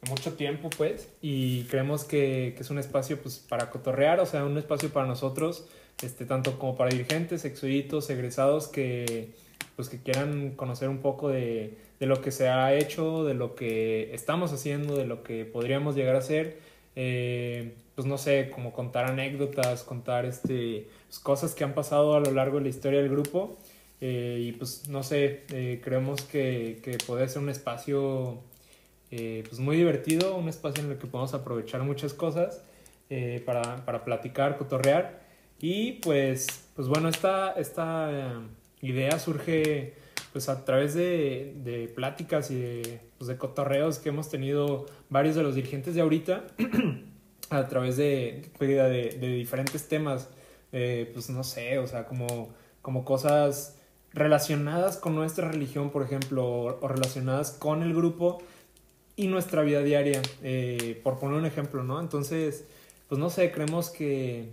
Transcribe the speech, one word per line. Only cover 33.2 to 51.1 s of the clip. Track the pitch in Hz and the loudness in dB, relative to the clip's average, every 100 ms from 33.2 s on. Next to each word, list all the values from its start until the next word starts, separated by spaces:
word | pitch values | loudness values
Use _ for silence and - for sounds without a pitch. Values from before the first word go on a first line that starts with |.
| 123 120 | -4 -4
para, | 123 120 120 123 | -2 0 0 -4
para | 131 120 | -4 -4
platicar, | - 117 123 - 143 143 | -2 -2 -2 0 2 2
cotorrear. | 135 135 131 151 180 - - - _ _ | -2 4 6 6 4 -6 -20 -20 _ _
Y, | 160 196 233 | -2 0 0
pues, | 254 - 143 135 131 - - - - | -2 2 4 4 2 -4 -6 -14 -6
pues, | 131 | 0
bueno, | 151 160 | 2 2
esta, | 160 190 190 190 | 2 2 2 0
esta, | 185 147 - 160 165 156 | -2 -4 -4 -2 -2 -2
eh, | 143 131 120 113 113 _ _ | -2 -4 -6 -10 -16 _ _
idea | 131 127 135 160 | -4 0 2 2
surge, | 170 147 - 160 151 147 127 - - - - | 0 -4 0 2 4 0 -4 -12 -14 -14 -8
pues, | 139 131 | -8 -2
a | 135 | -4
través | 131 131 147 | 2 4 4
de, | 156 180 175 143 127 139 135 | 2 2 2 0 -2 -8 -10
de | 120 120 117 | -6 -6 -6
pláticas | - 131 139 170 156 135 | -4 -4 -4 -2 0 0
y | 131 | -2
de, | 123 120 117 120 - _ | -4 -4 -8 -10 -16 _
pues, | 123 | -8
de | 127 | -6
cotorreos | - - 139 139 156 156 | -6 -2 0 2 2 0
que | 156 | -4
hemos | 143 151 | -4 -4
tenido | 147 135 143 143 139 - - - | -4 0 0 2 0 -4 -14 0
varios | 139 151 | 4 4
de | 156 | 4
los | 151 131 | 2 0
dirigentes | 131 139 135 170 | -2 -4 -2 2
de | |
ahorita, | 160 160 156 185 - - 233 - 208 131 | 4 4 2 -2 -2 -2 0 2 2 0
<clears throat> | - - - _ - | -8 -20 -20 _ -2
a | 147 131 | 0 2
través | 131 127 127 | 2 0 2
de, | 147 139 120 131 151 - | 4 2 0 -4 -14 -2
de, | 139 139 131 127 117 123 | 4 6 6 4 0 -2
de | 127 | -2
diferentes | 123 117 131 135 156 - | -2 -2 -2 -2 -4 -2
temas, | 156 151 131 127 - - - _ | 0 0 -2 -6 -16 -20 -20 _
eh, | 131 123 120 117 | -2 0 0 -4